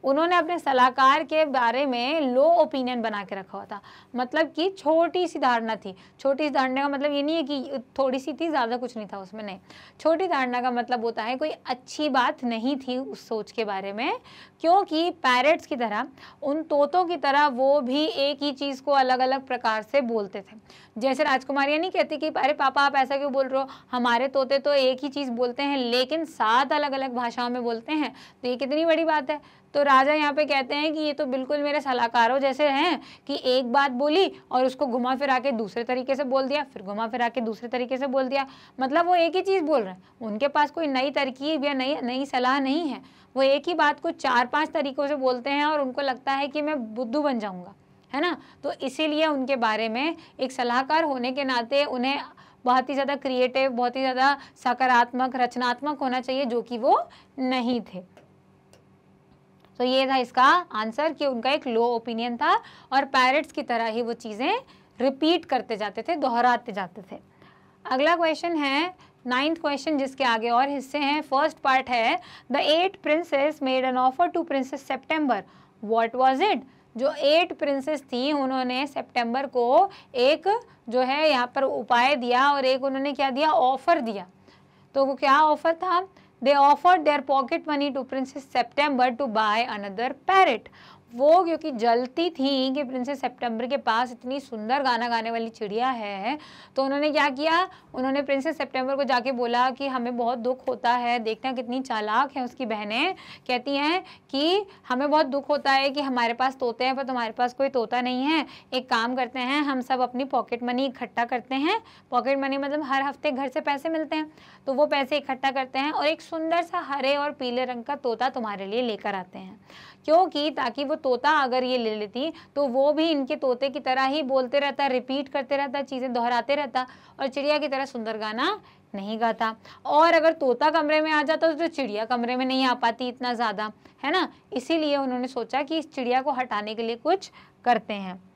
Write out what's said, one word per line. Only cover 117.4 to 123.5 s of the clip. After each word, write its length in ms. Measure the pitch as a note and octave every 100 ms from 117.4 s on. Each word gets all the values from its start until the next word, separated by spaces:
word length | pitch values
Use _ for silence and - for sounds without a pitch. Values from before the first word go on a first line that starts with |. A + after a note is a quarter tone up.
| B3+ A#3+ B3+
रंग 180 | B3
का 120 | A3+ C#4
तोता 340 | B3+ A3+ B3+
तुम्हारे 360 | C4 A3 G3+ G3
लिए 160 | A3
लेकर 340 | B3 G3+ G#3 G3+
आते 240 | F#3 F#3+
हैं। 200 | F#3+ G3+ - - - - -
क्योंकि 440 | D#4+ F#4 C#4+ D4
ताकि 320 | C#4+ B3+ A3+
वो 120 | C#4+ D#4
तोता 320 | C4+ A#3+ B3+
अगर 320 | D#4 C4 B3+
ये 140 | B3+ B3+
ले 180 | A3+ G#3+
लेती 360 | G#3 A#3+ D4+ D#4+ - -
तो 120 | C#4+
वो 240 | A#3+ C#4
भी 160 | D4 E4
इनके 260 | D4+ C4 D4+
तोते 340 | C4+